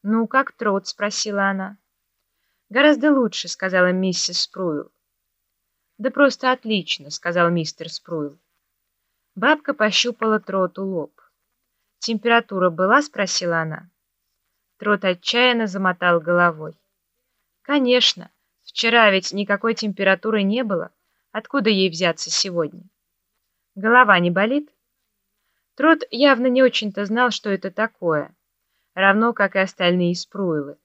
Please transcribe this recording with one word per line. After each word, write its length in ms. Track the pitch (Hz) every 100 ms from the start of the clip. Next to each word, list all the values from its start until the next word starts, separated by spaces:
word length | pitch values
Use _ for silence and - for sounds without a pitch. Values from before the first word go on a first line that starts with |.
«Ну, 240 | 202 226 226
как 240 | 262 285
Трот?» — 360 | _ 214 196 196
спросила 600 | - 208 208 220 202 196
она. 280 | 196 190 208 _ _ _ _ _ _ _ _ _
«Гораздо 420 | 220 294 285 294
лучше», — 360 | 277 226 - 175
сказала 420 | - 190 185 180
миссис 500 | 185 190 175 - 180
Спруил. 500 | - - 180 147 - _ _ _ _ _ _ _ _ _ _ _
«Да 140 | 233
просто 400 | 262 285 - 254
отлично», — 580 | 254 226 214 160 - 151
сказал 380 | - 170 175 170
мистер 400 | 175 156 - 165
Спруил. 500 | - - 165 147 147 _ _ _ _ _ _ _ _ _ -
Бабка 380 | 247 302 -
пощупала 680 | - 214 - 240 226 226 214
Троту 440 | 208 190 180 - 190
лоб. 360 | 180 143 _ _ _ _ _ _ _ _ _
«Температура 720 | - 226 233 233 233 190 180
была?» — 320 | 165 190 262
спросила 600 | 294 - 190 - 180 165
она. 280 | 160 156 175 _ _ _ _ _ _ _ _ _
Трот 280 | 202 202 190
отчаянно 600 | 180 - 233 247 240 220
замотал 520 | 190 190 180 180 170
головой. 540 | 160 175 175 160 156 160 _ _ _ _ _ _ _ _
«Конечно, 680 | - 285 254 247 - - - _ _ _
вчера 480 | - - 226 233 220
ведь 200 | 190 185
никакой 440 | 196 202 202 226 220
температуры 680 | 214 196 190 190 220 214
не 200 | 196 226
было. 280 | 233 180 165 _ _ _ _
Откуда 380 | 214 - 285 214
ей 200 | 202 190
взяться 400 | 165 180 165 -
сегодня?» 540 | - 196 170 151 - 175 _ _ _ _ _ _ _ _ 196
«Голова 440 | 214 247 240 185
не 120 | 175
болит?» 380 | 175 214 285 294 _ _ _ _ _ _ _ _ _ _ _
Трот 280 | 302 320 -
явно 360 | 240 285 247 254
не 160 | 247
очень-то 420 | 254 - 214 196 202
знал, 260 | 226 247
что 180 | 220 214
это 220 | 196 196
такое, 640 | 185 220 _ 175 151 143 _ _ _ _ _ _
равно 380 | - 196 202 233
как 240 | 226 196 196
и 40 |
остальные 560 | 190 - 175 180 175 175
Спруилы. 640 | - - 190 156 143 -